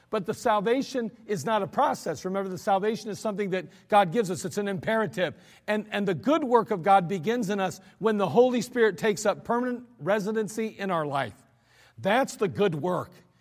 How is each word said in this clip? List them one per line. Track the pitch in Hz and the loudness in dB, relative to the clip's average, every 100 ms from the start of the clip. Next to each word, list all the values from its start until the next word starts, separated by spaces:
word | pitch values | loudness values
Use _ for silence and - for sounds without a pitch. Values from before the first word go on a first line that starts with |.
| - | -6
But | 214 180 | -6 -4
the | |
salvation | - 240 214 208 262 - 262 226 - - | -2 0 2 2 0 0 -4 -6 -10 -6
is | 202 175 | -4 0
not | 220 | 0
a | 190 | 0
process. | - 285 240 185 156 185 | 0 0 0 -6 -6 -4
Remember, | 196 190 | -4 -4
the | 180 | -6
salvation | 214 196 214 233 220 | 0 2 2 -4 -6
is | 190 | -8
something | 220 202 202 | -6 -4 -2
that | 185 - - - | -4 -6 -16 2
God | 208 185 | 4 4
gives | 214 185 | 2 -2
us. | 170 175 | -2 -6
It's | 208 | -4
an | 202 | -4
imperative. | 185 - 226 208 - 165 - - - - | -4 -2 0 0 -2 -4 -4 -20 -16 -4
And, | 214 208 | -4 -2
and | 202 196 | -4 -2
the | |
good | 151 247 330 | -2 2 2
work | 262 240 - | 4 2 2
of | 202 | -2
God | 196 196 170 | 4 4 4
begins | 196 147 247 190 | -2 -2 -2 0
in | 208 | -2
us | 185 - - - | -2 -4 -16 -2
when | 208 214 | 0 2
the | 185 | 2
Holy | 185 254 247 | 6 6 4
Spirit | - 247 220 170 | -2 2 2 2
takes | 220 208 208 | 0 2 0
up | 156 | -2
permanent | - 233 247 240 - - | -2 -2 -2 -6 -10 -10
residency | 151 214 196 220 208 - 220 | -2 0 0 -2 -4 -4 -6
in | 180 190 | -4 -2
our | 170 147 | -2 0
life. | 139 117 - _ _ _ _ _ - | -2 -4 -8 _ _ _ _ _ -6
That's | 190 233 269 - | 0 2 0 -2
the | 196 | -4
good | 117 202 151 | 2 0 0
work. | 180 170 117 - _ _ | -2 -2 -4 -16 _ _